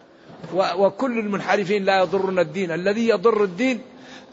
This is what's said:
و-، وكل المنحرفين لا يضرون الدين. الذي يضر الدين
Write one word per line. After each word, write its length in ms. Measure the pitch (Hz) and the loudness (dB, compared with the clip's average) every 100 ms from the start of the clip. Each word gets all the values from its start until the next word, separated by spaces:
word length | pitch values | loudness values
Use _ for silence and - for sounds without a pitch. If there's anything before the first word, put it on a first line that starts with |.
| - - - - - | -20 -20 -20 -20 -6
و-، 320 | 170 185 175 196 | -2 0 2 0
وكل 320 | - 262 233 | 2 -2 -2
المنحرفين 640 | 208 196 - 202 180 208 | -2 -2 0 0 0 0
لا 160 | 196 196 | 2 2
يضرون 380 | 180 190 190 185 | 2 0 0 0
الدين. 340 | 170 160 180 | -2 -2 -4
الذي 360 | 160 185 208 233 | -2 -2 0 2
يضر 360 | 208 202 214 | 2 2 2
الدين 360 | 202 175 262 233 - - - - - | 0 0 -2 -2 -6 -20 -20 -20 -4